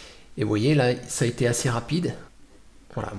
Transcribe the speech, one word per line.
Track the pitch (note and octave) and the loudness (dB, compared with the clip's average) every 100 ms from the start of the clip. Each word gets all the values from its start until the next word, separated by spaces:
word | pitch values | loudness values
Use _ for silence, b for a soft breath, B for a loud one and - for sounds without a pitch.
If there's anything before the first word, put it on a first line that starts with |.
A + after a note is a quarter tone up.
| B B B - | B B B -4
Et | |
vous | A2 | 0
voyez, | G#2+ B2 | 2 4
là, | D3+ B2 B2 - | 4 4 0 -4
ça | - | 0
a | A#2+ | 0
été | - A#2+ | 2 2
assez | A#2 - | 2 0
rapide. | A#2 A#2 D#3+ D#3+ - - - - - - - - | -2 -2 -2 -2 -4 -12 -20 -20 -20 -20 -20 -12
Voilà, | - G#2+ | -8 -8